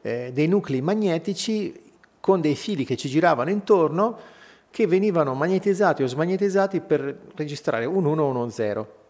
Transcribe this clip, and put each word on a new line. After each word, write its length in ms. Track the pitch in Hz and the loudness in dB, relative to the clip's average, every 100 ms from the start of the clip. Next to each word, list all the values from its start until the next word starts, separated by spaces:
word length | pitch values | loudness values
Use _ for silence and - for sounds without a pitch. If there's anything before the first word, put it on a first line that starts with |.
eh, 300 | 113 120 123 | -4 -6 -6
dei 140 | 127 156 | 0 2
nuclei 320 | 196 - 131 | 2 0 -4
magnetici 920 | 147 214 202 165 165 190 - 214 190 - - _ _ _ | -2 0 0 -2 -4 -6 -4 -4 -4 -10 -20 _ _ _
con 180 | - 190 | 2 2
dei 160 | 156 143 | 2 0
fili 300 | - 180 127 | -2 -4 -2
che 100 | 127 | -2
ci 140 | 139 | 0
giravano 400 | 143 175 139 139 | 2 4 2 0
intorno, 680 | 208 196 202 156 160 208 - - - - - _ | -2 2 4 4 0 -2 -4 -18 -20 -20 -20 _
che 160 | - 208 | -2 2
venivano 460 | 185 208 170 143 | 2 2 2 0
magnetizzati 720 | 131 160 190 202 185 196 147 | 0 0 0 0 2 2 2
o 40 | 131 | 0
smagnetizzati 720 | 131 170 190 202 190 196 175 | 0 -2 0 0 2 0 -2
per 380 | - 147 139 - - - | 0 -2 -2 -10 -16 -10
registrare 480 | 151 143 - 117 120 | -8 -4 -2 -2 0
un 200 | 190 151 | 0 0
uno 180 | 156 | 2
o 40 | 147 | 0
uno 180 | 123 120 | 0 -4
zero. 520 | 113 107 104 107 - | -2 -2 -2 -8 -16